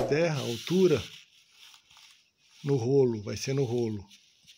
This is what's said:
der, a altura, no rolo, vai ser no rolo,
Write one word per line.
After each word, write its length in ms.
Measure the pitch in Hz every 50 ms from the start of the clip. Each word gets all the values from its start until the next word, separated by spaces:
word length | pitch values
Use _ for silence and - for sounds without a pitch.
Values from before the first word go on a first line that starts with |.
| 127
der, 240 | - 143 151 170 170
a 80 | 151 135
altura, 640 | 117 117 117 110 - - 165 185 190 175 151 117 - - - - - _ _ _ _ _ _ _ - - - - _ _ - - - - - _ _ _ _ _ _ _ _ _ -
no 140 | 143 143
rolo, 460 | 131 113 123 139 139 131 123 113 107 98
vai 160 | 113 113 104
ser 160 | - 135 135
no 100 | 139 139
rolo, 400 | 113 120 123 117 110 107 101 87 - - - _ _ _ _ _ - -